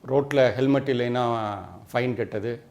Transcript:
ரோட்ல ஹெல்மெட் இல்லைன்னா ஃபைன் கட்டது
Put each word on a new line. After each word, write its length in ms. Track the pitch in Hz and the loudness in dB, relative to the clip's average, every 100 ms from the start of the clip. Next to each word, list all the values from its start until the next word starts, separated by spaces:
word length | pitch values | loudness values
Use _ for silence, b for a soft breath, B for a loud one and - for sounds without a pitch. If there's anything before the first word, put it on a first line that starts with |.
ரோட்ல 360 | 127 139 143 139 127 | 0 0 2 4 4
ஹெல்மெட் 380 | 107 135 139 139 | 4 2 2 2
இல்லைன்னா 340 | 123 120 123 120 117 107 98 90 90 - | 0 0 0 0 -2 -4 -6 -12 -18 -4
ஃபைன் 300 | 123 127 120 | -2 -2 -2
கட்டது 360 | 107 110 110 117 - | -4 -4 -6 -8 -14